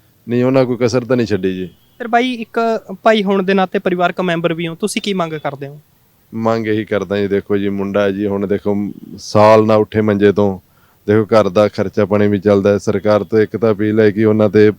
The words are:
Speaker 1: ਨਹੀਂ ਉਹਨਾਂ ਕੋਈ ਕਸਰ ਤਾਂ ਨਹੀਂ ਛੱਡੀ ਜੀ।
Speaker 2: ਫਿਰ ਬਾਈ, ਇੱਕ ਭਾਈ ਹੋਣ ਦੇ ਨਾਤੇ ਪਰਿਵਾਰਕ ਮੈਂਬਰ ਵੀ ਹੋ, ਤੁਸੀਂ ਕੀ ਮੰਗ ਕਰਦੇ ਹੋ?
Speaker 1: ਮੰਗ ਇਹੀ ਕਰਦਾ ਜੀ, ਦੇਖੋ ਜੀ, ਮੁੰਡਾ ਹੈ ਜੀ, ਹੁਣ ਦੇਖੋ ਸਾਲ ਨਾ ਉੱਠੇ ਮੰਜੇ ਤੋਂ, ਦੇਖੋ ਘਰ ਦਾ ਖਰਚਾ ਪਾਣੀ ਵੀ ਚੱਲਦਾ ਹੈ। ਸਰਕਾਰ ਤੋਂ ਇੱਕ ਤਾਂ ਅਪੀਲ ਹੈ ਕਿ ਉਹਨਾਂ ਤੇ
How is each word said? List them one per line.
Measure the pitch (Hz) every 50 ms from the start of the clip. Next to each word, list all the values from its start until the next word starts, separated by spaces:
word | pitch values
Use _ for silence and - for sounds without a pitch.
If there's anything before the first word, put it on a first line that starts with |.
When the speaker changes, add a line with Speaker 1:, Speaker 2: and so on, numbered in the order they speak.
| _ _ _ _ - 113
Speaker 1:
ਨਹੀਂ | 117 123 123
ਉਹਨਾਂ | 131 135 135 127
ਕੋਈ | 120 127 107
ਕਸਰ | 123 113 107 127 120
ਤਾਂ | 113 131
ਨਹੀਂ | 123 117
ਛੱਡੀ | 101 104 95 92 95 92
ਜੀ। | 92 92 85 - _ _ _ _ -
Speaker 2:
ਫਿਰ | 247 226
ਬਾਈ, | 240 233 254 254 254
ਇੱਕ | 226 233 - - 233 226 226 226 214 - - 196 -
ਭਾਈ | - 226 220 220
ਹੋਣ | 196 196 196 196
ਦੇ | 185 185 196
ਨਾਤੇ | 196 190 180 - 202
ਪਰਿਵਾਰਕ | - 190 180 180 180 175 175 -
ਮੈਂਬਰ | 180 180 165 165 170 170 165
ਵੀ | 160 175 165
ਹੋ, | 165
ਤੁਸੀਂ | 160 220 202 - 226
ਕੀ | - 208 196
ਮੰਗ | 185 170 160
ਕਰਦੇ | 156 151 - 147 139 139 143 139
ਹੋ? | 143 147 _ _ _ _ _ _ _ _ _ - -
Speaker 1:
ਮੰਗ | 113 113 113 113 113 110
ਇਹੀ | 110 107 107 110
ਕਰਦਾ | - 107 101 95 87 101
ਜੀ, | 101 101 98
ਦੇਖੋ | 98 98 - - 104
ਜੀ, | 101 98 101
ਮੁੰਡਾ | 101 98 98 98 98 101
ਹੈ | 101 98
ਜੀ, | 95 98 104
ਹੁਣ | 101 98 101 101
ਦੇਖੋ | 92 101 95 - 104 101 101 104 98 - - - - - 101
ਸਾਲ | - - - 107 107 107 110 110 110
ਨਾ | 110 110
ਉੱਠੇ | 107 107 - - 110
ਮੰਜੇ | 107 107 101 101 101 101
ਤੋਂ, | 92 104 104 101 95 92 _ _ _ _ _ _ _ _ -
ਦੇਖੋ | - - 110 107
ਘਰ | 90 113 110 101 98
ਦਾ | 87 107 104 101
ਖਰਚਾ | - - 101 95 - 110 104
ਪਾਣੀ | 90 104 104 104 101
ਵੀ | 104 98
ਚੱਲਦਾ | 85 104 101 101 98 101
ਹੈ। | 101 95
ਸਰਕਾਰ | - 113 98 98 85 104 107 104 98
ਤੋਂ | 82 113 110
ਇੱਕ | 107 - -
ਤਾਂ | 101 117 113
ਅਪੀਲ | 107 92 107 107 107 110
ਹੈ | 110 104
ਕਿ | 92 104 110
ਉਹਨਾਂ | 107 107 107 107 104
ਤੇ | 90 107 107 107 98